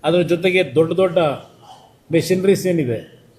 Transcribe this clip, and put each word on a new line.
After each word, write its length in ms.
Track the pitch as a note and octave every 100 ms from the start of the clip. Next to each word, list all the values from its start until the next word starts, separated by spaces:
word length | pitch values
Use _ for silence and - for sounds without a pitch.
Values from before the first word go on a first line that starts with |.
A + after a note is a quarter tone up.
ಅದರ 180 | D3+ F3
ಜೊತೆಗೆ 520 | E3 E3+ F#3 F#3 F3
ದೊಡ್ಡ 180 | C3 D#3+
ದೊಡ್ಡ 260 | E3+ F#3 F3 D#3 A#2+ - - - - - _ _
ಮೆಷಿನರೀಸ್ 540 | E3 - F#3 F#3+ F#3+ F#3+
ಏನಿದೆ 580 | E3+ C3 A2 - - _